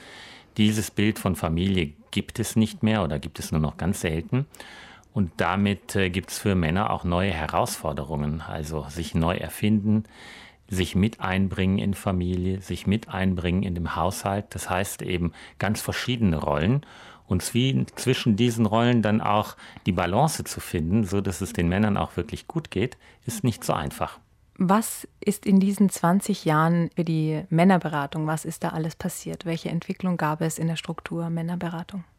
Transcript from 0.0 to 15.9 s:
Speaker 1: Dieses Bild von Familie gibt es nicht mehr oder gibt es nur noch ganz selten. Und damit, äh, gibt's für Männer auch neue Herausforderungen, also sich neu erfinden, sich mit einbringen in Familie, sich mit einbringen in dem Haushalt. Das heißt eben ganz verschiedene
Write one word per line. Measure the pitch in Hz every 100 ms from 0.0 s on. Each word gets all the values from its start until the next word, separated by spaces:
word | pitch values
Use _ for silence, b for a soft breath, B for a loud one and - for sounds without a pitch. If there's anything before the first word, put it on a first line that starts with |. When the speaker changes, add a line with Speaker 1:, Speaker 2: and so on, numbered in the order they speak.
| B B B B B -
Speaker 1:
Dieses | 107 107 101
Bild | - 104 -
von | 98
Familie | 85 85 82 95 92 73 - -
gibt | 101 - -
es | 107
nicht | 113 107 202
mehr | 110 110
oder | 78 73
gibt | 78 -
es | -
nur | 80
noch | 76 -
ganz | 85 -
selten. | 85 80 - 127 143 B B B B B -
Und | 110 85 -
damit, | 87 95 101 95 - 101
äh, | 92
gibt's | 90 - -
für | 104
Männer | 92 78 92 107
auch | 95
neue | 87 87 98
Herausforderungen, | 80 76 85 - - 78 73 73 73 73 80
also | 80 80 78 78 69
sich | 80 78 85
neu | 82 -
erfinden, | 80 - 107 107 104 107 B B B B B B -
sich | 92 87
mit | 90 110 -
einbringen | 95 95 95 90 95 101
in | 101
Familie, | 95 101 90 90 90 92 95
sich | 92 87 95
mit | 110 -
einbringen | 92 95 90 87 90
in | 98
dem | 85 80 82
Haushalt. | 87 - 101 101 -
Das | 98 -
heißt | 92 101 -
eben | 101 90 85 B B -
ganz | 98 107
verschiedene | -